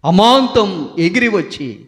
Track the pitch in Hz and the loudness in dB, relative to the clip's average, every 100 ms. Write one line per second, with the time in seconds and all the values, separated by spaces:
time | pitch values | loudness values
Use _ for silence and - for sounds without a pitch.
0 | 147 180 226 269 254 240 202 175 139 - | 2 4 4 4 2 0 0 -4 -8 -2
1 | 165 220 240 208 139 - 135 101 | -2 0 0 -2 -4 -10 -12 -14